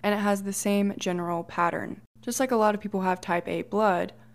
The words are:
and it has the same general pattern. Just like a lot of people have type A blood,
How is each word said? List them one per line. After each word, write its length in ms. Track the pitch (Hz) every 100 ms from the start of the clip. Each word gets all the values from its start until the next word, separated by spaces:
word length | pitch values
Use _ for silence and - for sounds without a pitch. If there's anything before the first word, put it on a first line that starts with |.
and 120 | 208
it 80 | 208
has 200 | 202 196
the 100 | 196
same 420 | 196 202 202 202 -
general 480 | 190 175 175 170
pattern. 560 | 170 - 175 165 196 - - -
Just 180 | 240 240
like 100 | 262
a 60 | 233
lot 180 | 214
of 60 | 208
people 220 | 202 190
have 180 | 185 180
type 260 | - 175 175
A 160 | 170
blood, 520 | - 202 214 175 190 - -